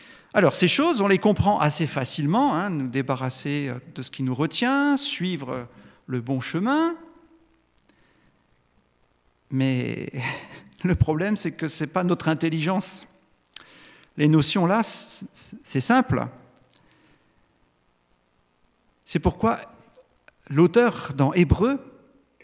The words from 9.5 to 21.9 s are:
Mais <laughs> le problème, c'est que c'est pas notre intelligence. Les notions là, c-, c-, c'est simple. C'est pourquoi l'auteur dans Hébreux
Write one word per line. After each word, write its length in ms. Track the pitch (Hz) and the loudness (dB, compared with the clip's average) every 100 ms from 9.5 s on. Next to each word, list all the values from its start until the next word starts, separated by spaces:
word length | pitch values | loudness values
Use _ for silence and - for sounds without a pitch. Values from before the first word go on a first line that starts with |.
Mais 600 | 135 131 127 120 - - 135 127 - - | -2 0 0 -4 -6 -10 -8 -8 -10 -14
<laughs> 360 | - - - | -20 -20 -6
le 120 | 180 175 | -2 0
problème, 400 | - 156 196 208 | 2 0 0 -2
c'est 160 | 165 | -4
que 160 | - 160 | -6 -6
c'est 200 | - 151 | -6 -4
pas 180 | 185 180 | 0 0
notre 240 | 170 160 | 0 0
intelligence. 760 | 156 165 160 156 190 - - - _ _ _ - - - - - - _ - | 0 0 0 0 -2 -4 -8 -14 _ _ _ -20 -20 -20 -20 -20 -20 _ 0
Les 120 | 151 | 4
notions 380 | 156 139 196 175 | 4 4 2 2
là, 180 | 220 | 2
c-, 420 | 214 - - - 190 | 0 -6 -10 -16 -16
c-, 240 | - - - | -18 -18 -18
c'est 180 | - 135 | -6 -4
simple. 440 | - 254 247 135 120 - - _ _ _ _ _ _ _ _ _ _ _ _ _ _ _ _ _ _ _ _ _ _ _ _ _ - | 2 2 2 0 -2 -10 -20 _ _ _ _ _ _ _ _ _ _ _ _ _ _ _ _ _ _ _ _ _ _ _ _ _ -6
C'est 140 | 165 | -2
pourquoi 400 | 180 - 226 - - - _ - _ _ _ _ - | 0 0 0 -2 -6 -20 _ -20 _ _ _ _ -2
l'auteur 640 | 143 175 233 240 - - 139 | 4 4 6 4 0 -6 0
dans 180 | 139 | 2
Hébreux 460 | 175 165 - 233 277 - | 4 4 4 2 0 -6